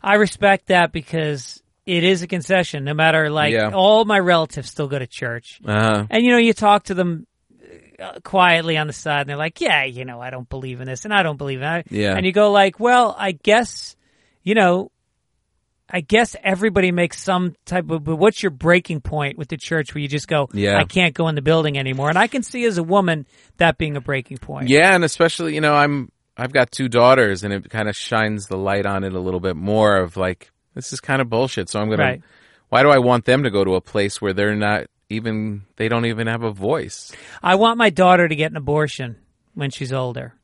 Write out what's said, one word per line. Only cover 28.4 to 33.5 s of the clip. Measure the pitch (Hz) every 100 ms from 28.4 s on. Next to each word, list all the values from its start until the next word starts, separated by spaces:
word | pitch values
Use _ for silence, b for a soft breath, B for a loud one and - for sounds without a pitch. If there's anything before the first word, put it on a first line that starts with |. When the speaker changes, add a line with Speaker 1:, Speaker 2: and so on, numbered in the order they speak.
| 98
Speaker 2:
the | 95
light | 98 101 101
on | 98
it | 95
a | 92
little | 92 92
bit | 92 85
more | 95 107 107 98
of | 90 87
like, | 92 90 - _ _ -
this | 131
is | 131
kinda | - 135 123
bullshit, | 113 131 - 90
so | 107
I'm | 107
gonna, | 110
Speaker 1:
Right. | 139 127 b b b b b
Speaker 2:
why | 113
do | 139
I | 143
want | 123 123 113
them | 127
to |
go | 135